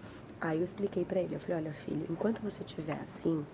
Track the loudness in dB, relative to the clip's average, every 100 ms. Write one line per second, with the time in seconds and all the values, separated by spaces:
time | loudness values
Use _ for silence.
0 | -14 -14 -14 -4 2 2 2 0 0 2
1 | 2 2 2 0 0 0 0 -4 -2 -2
2 | 0 2 2 2 0 -4 -6 -6 -2 -4
3 | -4 -2 2 2 0